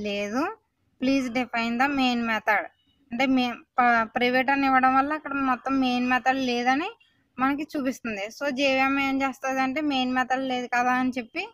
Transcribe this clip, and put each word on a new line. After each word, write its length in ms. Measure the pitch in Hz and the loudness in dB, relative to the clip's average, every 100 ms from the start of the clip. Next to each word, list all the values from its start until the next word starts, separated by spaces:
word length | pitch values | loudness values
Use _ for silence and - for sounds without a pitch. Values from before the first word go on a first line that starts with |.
లేదు, 400 | 208 202 208 240 359 453 _ _ _ _ | -2 -4 -4 -2 -4 -6 _ _ _ _
please 260 | 254 269 254 | 0 0 0
define 420 | 247 247 233 233 233 | -4 -4 -4 -2 0
the 100 | 285 | 0
main 320 | 277 254 240 233 | 2 0 0 -2
method. 380 | 220 - 196 - _ _ _ _ | 0 0 0 -2 _ _ _ _
అంటే 160 | 233 269 | -2 2
మే-, 320 | 262 247 226 - | 2 0 -4 -4
ప-, 320 | - 240 233 226 | 2 4 4 0
ప్రైవేట్ 360 | 247 247 254 254 | 0 2 2 2
అని 160 | 277 269 | 2 4
ఇవ్వడం 280 | 262 262 | 4 4
వల్ల 180 | 269 285 | 4 2
అక్కడ 200 | 311 294 277 269 | -4 -4 -2 0
మొత్తం 240 | 247 262 269 | -2 -2 0
మెయిన్ 280 | 254 247 247 | 0 0 0
మెథడ్ 320 | 254 262 269 | 2 2 0
లేదని 440 | 254 240 247 269 392 466 _ _ _ - | 0 0 0 0 -2 -10 _ _ _ -2
మనకి 260 | 262 285 | -2 -2
చూపిస్తుంది. 600 | 302 302 262 - 233 202 208 | -4 -4 -4 -4 -8 -8 -8
So 140 | - 285 | -6 -4
జేవిఎం 460 | 254 277 262 269 277 | 0 2 2 2 0
ఏం 160 | 269 269 | 0 0
చేస్తది 400 | 269 - 262 262 262 | -2 -2 -4 -2 -2
అంటే 160 | 277 302 | -2 -2
మెయిన్ 200 | 262 254 | 0 0
మెథడ్ 320 | 254 254 262 262 | -2 0 -2 -2
లేదు 160 | 247 247 | -4 -2
కదా 220 | 240 247 254 | 0 0 0
అని 120 | 254 247 | 0 -4
చెప్పి 280 | 226 330 427 | -8 -10 -10